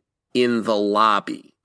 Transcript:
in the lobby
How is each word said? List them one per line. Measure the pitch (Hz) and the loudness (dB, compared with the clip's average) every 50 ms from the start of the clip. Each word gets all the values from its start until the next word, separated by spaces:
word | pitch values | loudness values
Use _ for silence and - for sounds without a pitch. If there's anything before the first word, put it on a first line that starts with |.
| _ _ _ _ _ _ | _ _ _ _ _ _
in | - 123 123 120 120 113 101 | -2 0 0 0 0 -2 -2
the | 113 110 | -2 -2
lobby | 104 104 101 104 104 110 110 104 98 - - - - - _ _ _ | -2 -2 0 2 2 2 2 2 0 -2 -6 -10 -12 -16 _ _ _